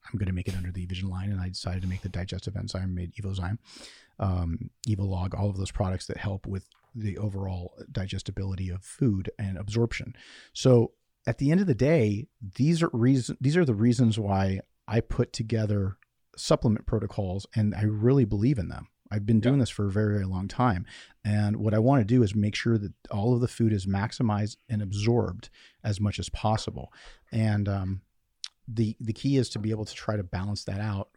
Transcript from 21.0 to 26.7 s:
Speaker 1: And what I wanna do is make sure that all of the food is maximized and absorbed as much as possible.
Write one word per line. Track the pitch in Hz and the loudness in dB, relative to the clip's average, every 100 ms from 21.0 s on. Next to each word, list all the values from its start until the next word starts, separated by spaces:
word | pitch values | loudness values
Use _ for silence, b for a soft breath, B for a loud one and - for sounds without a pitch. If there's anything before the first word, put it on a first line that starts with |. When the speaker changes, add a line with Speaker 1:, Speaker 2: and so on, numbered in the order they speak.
| B B | B B
Speaker 1:
And | 104 104 104 104 | 0 2 2 0
what | 107 | 0
I | 104 | 2
wanna | 120 143 101 | 4 4 4
do | 127 | 4
is | 104 | 4
make | 107 104 - | 2 0 0
sure | 117 113 | 0 0
that | 101 - - | -2 -10 -8
all | 104 113 120 | -2 0 2
of | |
the | 120 | 0
food | - 113 | 2 2
is | 104 95 | 2 0
maximized | 98 107 - 117 104 104 - - | -2 -2 -2 0 0 -2 -6 -6
and | 107 | -4
absorbed | 101 101 107 120 98 95 - b b b | -2 -2 2 2 0 -4 -14 b b b
as | 107 101 | -4 -2
much | 104 98 | -2 -2
as | - | -6
possible. | - 107 110 - | -2 0 0 -2